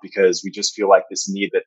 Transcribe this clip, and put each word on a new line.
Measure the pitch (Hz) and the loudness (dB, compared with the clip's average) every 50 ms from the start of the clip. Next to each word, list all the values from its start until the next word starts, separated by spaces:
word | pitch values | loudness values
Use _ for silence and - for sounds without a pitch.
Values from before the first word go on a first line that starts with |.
| - | -8
because | 92 - 101 98 92 90 - - | -8 -2 2 2 2 2 0 -6
we | 98 | -10
just | 90 101 101 - - | -8 -6 -6 -6 -4
feel | - 104 95 | 0 2 4
like | 101 92 - - | 4 4 4 0
this | 98 90 - - | -8 -10 -8 -6
need | 98 98 101 92 - | -4 -4 -4 -2 -2
that | 92 - | -4 -6